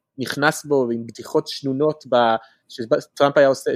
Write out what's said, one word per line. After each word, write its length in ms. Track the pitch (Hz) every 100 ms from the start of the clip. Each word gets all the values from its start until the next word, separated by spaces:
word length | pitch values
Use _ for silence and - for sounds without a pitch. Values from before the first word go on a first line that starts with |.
| _ -
נכנס 460 | 120 143 147 -
בו 260 | 143 139 120
עם 160 | 117 117
בדיחות 420 | - - 156 -
שנונות 560 | - 135 131 151 151 123
ב-, 280 | 123 117 113 - _ _
שטראמפ 680 | - 113 147 - - 143 147
היה 120 | 139
עושה, 220 | 127 147